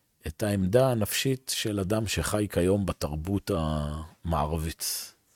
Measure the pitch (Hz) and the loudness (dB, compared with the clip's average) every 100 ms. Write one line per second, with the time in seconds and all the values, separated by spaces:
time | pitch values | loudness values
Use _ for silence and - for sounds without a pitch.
0 | _ _ 90 - 107 101 92 120 131 120 | _ _ -10 -4 0 2 4 4 4 2
1 | 98 - 135 131 - - 113 101 92 110 | 0 0 0 -2 -4 -4 -2 -2 0 0
2 | 110 - 76 107 104 92 90 101 90 - | 0 -2 0 0 0 2 4 4 2 -2
3 | 76 78 80 101 - 92 78 76 73 78 | -4 -4 -2 -2 0 0 0 0 -2 -4
4 | 80 - 85 80 76 80 80 - - - | -8 -8 -2 0 0 -2 -4 -6 -6 -6
5 | - - _ | -10 -18 _